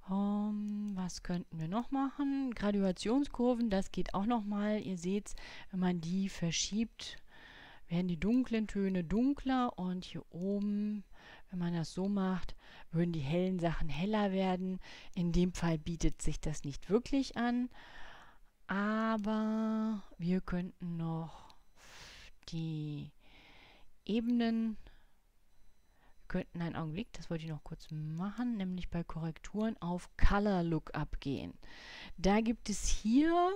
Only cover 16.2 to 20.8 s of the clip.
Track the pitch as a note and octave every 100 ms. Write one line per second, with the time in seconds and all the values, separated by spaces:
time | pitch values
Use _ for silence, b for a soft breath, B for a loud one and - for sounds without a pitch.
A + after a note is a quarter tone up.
16.2 | - D3+ - D3+ D3 C3+ - G#3 - C#4
17.2 | C4 - A#3+ A#3+ B3 B B B B B
18.2 | B B - _ - F#3+ G#3 A3 A3 A3+
19.2 | G#3 A3 G#3+ A3 A3 A3 A3 G#3+ - -
20.2 | E3+ F#3 - F3 F3+ -